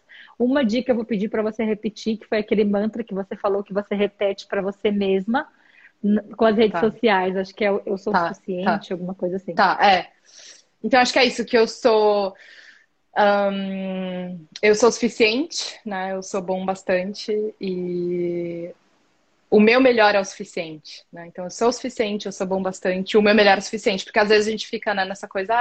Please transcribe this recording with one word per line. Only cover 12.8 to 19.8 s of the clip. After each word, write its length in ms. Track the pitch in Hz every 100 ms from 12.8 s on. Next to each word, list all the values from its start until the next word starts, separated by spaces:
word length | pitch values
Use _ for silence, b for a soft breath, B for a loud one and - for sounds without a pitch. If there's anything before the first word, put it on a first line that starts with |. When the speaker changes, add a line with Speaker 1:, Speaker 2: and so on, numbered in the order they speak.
| B _ _ -
Speaker 2:
ahn, 1200 | 208 202 202 196 190 190 190 185 185 180 180 180 156 -
eu 140 | 214 208
sou 140 | 233
o 20 |
suficiente, 880 | - 233 - 214 240 339 - - - 214
né? 280 | 190 190
Eu 80 | 190
sou 200 | 190 196
bom 240 | 185 185 190
bastante 640 | 190 - 180 190 202 - 214 214 -
e 1120 | 196 180 180 175 175 175 175 175 170 170 170 - _ _ _ _ _ _ -
o 100 | 208
meu 200 | 214
melhor 340 | 254